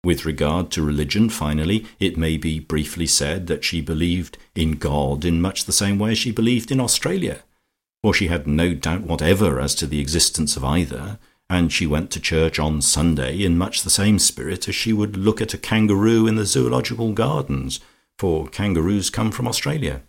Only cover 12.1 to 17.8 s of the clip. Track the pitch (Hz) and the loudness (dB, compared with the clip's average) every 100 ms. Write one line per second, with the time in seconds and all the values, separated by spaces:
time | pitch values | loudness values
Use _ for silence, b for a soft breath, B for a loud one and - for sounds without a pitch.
12.1 | - - 80 80 - 78 76 69 - 85 | -6 0 2 2 0 -2 0 0 2 2
13.1 | 73 65 85 95 85 95 - 95 - 101 | 2 -2 -2 2 2 2 -2 0 2 4
14.1 | 101 - - 69 90 - - 113 107 104 | 4 2 -2 -8 -6 -4 -4 0 0 0
15.1 | 98 101 107 107 - - 110 107 98 110 | 0 0 0 -4 -6 0 2 4 4 4
16.1 | 113 110 107 101 - 120 - - 117 113 | 4 4 2 0 0 2 0 -2 -2 -2
17.1 | 107 127 151 135 139 - - | 0 0 0 -2 -6 -6 -10